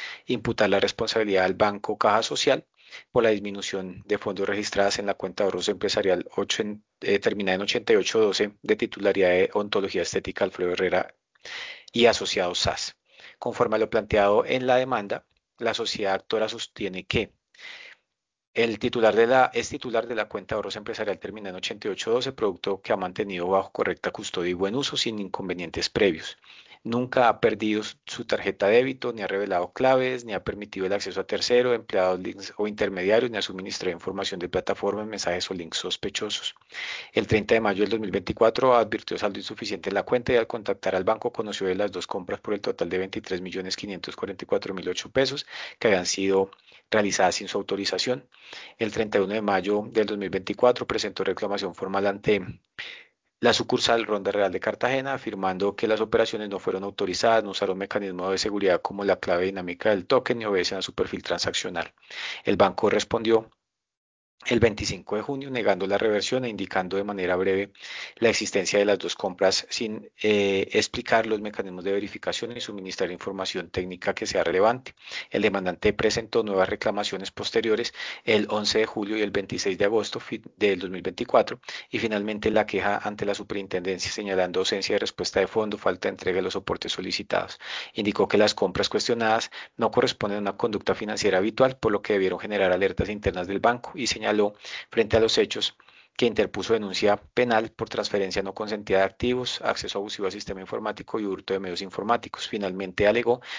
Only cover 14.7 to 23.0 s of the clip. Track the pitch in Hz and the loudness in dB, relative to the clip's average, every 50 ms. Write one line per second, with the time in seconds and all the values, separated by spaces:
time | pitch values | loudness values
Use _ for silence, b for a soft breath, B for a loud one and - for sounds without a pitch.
14.7 | 123 127 131 131 127 110 101 98 113 - - _ _ _ _ _ _ - 101 113 | 4 4 2 2 -2 -2 -2 -4 -6 -8 -8 _ _ _ _ _ _ -4 -2 -2
15.7 | 110 - 113 104 - - 104 98 95 95 - - - 107 110 107 113 113 - - | -2 -2 -4 -4 -4 -2 0 0 0 -2 -2 -2 -2 0 0 -2 -4 -8 -10 -12
16.7 | _ - 107 95 92 92 87 - - 123 104 - _ _ _ _ B B B B | _ -8 -8 -6 -6 -8 -6 -2 -2 -2 -2 -2 _ _ _ _ B B B B
17.7 | B B B B B B B _ _ _ _ _ _ _ _ _ - 107 117 117 | B B B B B B B _ _ _ _ _ _ _ _ _ -2 0 0 0
18.7 | 107 101 - 120 - 123 110 107 101 110 117 117 131 131 127 127 - 117 113 - | 0 -2 -2 -2 2 4 4 6 8 6 6 6 6 6 4 4 2 -2 -4 -4
19.7 | - 143 - 127 113 113 113 117 123 110 104 104 - 104 92 - 110 107 101 98 | -6 -8 -6 -2 -2 -2 -2 -2 -2 -4 -4 -4 -6 -10 -6 -4 -4 -4 -4 -4
20.7 | - 110 104 117 110 104 107 101 95 - - 95 98 107 104 98 90 92 - - | -8 -8 -8 -8 -6 -4 -4 -4 -4 -4 -8 -10 -10 -10 -10 -10 -10 -8 -8 -8
21.7 | 110 104 - 110 95 - - 113 113 123 131 135 131 - 113 101 90 - - 104 | -8 -6 -6 -6 -6 -4 -2 0 0 0 0 -2 -2 0 0 -2 0 -2 -2 -4
22.7 | 98 92 - - 113 95 | -4 -2 -2 -2 0 0